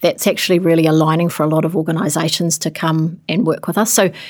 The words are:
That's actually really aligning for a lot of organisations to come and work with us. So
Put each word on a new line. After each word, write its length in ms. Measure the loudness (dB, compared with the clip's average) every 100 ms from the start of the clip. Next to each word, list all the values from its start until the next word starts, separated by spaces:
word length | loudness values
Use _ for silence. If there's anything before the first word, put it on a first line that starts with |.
That's 260 | -2 0 -2
actually 320 | 0 0 2
really 280 | 4 4 4
aligning 420 | 4 2 2 0
for 160 | 0
a 40 | 0
lot 160 | 2
of 120 | 0 -2
organisations 800 | -2 -2 -2 -2 -2 -2 -2 -2
to 120 | -4
come 500 | -4 -2 0 -2 -4 -6
and 180 | -2 0
work 220 | -2 -2
with 100 | -2
us. 140 | 0
So 180 | 2 2 0 -18